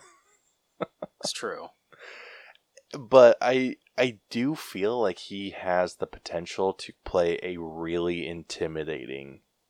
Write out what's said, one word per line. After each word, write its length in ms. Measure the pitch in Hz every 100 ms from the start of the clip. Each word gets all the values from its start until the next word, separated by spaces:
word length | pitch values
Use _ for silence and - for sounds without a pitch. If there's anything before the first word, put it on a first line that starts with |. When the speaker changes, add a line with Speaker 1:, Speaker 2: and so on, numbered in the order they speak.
| -
Speaker 1:
<laughs> 40 | _ _ _ _ _ _ - - _ - -
Speaker 2:
It's 80 | -
true. 340 | - 104 78 85 _ _ - - - - - - - _ _ - 143
Speaker 1:
But 400 | 113 131 120 113
I, 360 | 120 131 127 - _ -
I 220 | 127 104 -
do 240 | 117 135 156
feel 440 | - 98 101 123
like 200 | 101 87
he 320 | - 101 101
has 440 | - 92 90 90 -
the 100 | -
potential 640 | - - 85 85 - 95
to 200 | - - - -
play 320 | 92 85 85
a 140 | 90 87
really 680 | 82 80 82 87 87 87 80
intimidating, 1120 | 85 - - 82 80 76 73 60 67 69 67 _ _ _